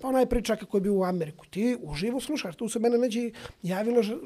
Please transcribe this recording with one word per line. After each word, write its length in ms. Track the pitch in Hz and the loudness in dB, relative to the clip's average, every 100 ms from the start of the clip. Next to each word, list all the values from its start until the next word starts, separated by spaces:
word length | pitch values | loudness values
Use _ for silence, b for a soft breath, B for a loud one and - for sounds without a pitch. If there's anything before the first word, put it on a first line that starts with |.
Pa 80 | 262 | 0
ona 120 | 262 | 2
je 60 | 247 | 4
priča 280 | 240 - 214 | 2 0 -4
kako 200 | 190 202 | 0 0
je 40 | |
bio 140 | 196 | 2
u 100 | 196 | 2
Ameriku. 420 | 180 180 151 - - | 2 0 -4 -8 -10
Ti 300 | 185 240 240 | -2 0 0
uživo 380 | 151 147 220 262 | -4 -4 -2 -2
slušaš. 360 | - 311 180 - | -4 -4 -4 -6
Tu 120 | 226 | -4
se 100 | 233 | 0
mene 200 | 233 240 | 2 4
neđe 320 | 247 233 233 - B B | 2 0 -4 -8 B B
javilo, 380 | 269 196 220 240 | -4 -2 2 2
že-, 180 | 214 247 | 2 -2